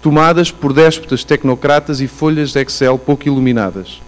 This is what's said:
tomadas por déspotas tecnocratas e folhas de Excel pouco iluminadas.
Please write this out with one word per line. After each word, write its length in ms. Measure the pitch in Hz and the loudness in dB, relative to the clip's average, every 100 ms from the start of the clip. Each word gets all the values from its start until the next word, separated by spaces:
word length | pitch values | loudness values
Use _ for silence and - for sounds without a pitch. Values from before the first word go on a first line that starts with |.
tomadas 480 | 160 147 160 170 175 | 2 4 4 2 0
por 240 | - 143 | -2 -2
déspotas 500 | 135 160 160 - 127 | 4 4 4 -6 -6
tecnocratas 760 | - 151 135 123 147 147 143 139 | -2 -2 0 -2 2 0 0 -6
e 40 | 131 | -6
folhas 460 | - 156 156 143 | -2 -2 0 -2
de 80 | 139 | -2
Excel 380 | 135 - 131 131 | -4 0 0 0
pouco 280 | - 143 147 | 0 -2 0
iluminadas. 760 | 139 127 120 98 92 92 - | 0 0 0 -2 -6 -14 -18